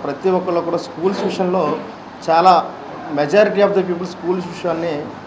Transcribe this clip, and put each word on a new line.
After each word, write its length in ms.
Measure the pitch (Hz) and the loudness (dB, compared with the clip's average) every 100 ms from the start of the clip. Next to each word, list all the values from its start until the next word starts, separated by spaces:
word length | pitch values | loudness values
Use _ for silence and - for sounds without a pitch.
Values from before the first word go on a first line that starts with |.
ప్రతి 260 | 143 135 185 | -6 -2 0
ఒక్కళ్ళు 300 | 185 180 170 | 2 2 -2
కూడా 160 | 170 170 | 0 -4
స్కూల్స్ 480 | - 156 185 196 | -4 -2 -2 0
విషయంలో 520 | 196 180 180 185 151 156 - - - - - | -4 -2 0 2 0 -2 -8 -14 -16 -8 2
చాలా 360 | 165 185 175 - - - - - 143 | 6 8 6 2 -10 -14 -12 -6 -2
majority 440 | 147 196 202 185 | 2 4 4 4
of 100 | 202 | 4
the 100 | 190 | 2
people 240 | 175 170 180 | 0 -4 -6
స్కూల్స్ 400 | - 170 185 180 | -6 -2 -2 -4
విషయాన్ని 560 | 165 175 165 170 147 151 - | -6 -4 -2 -2 -4 -8 -12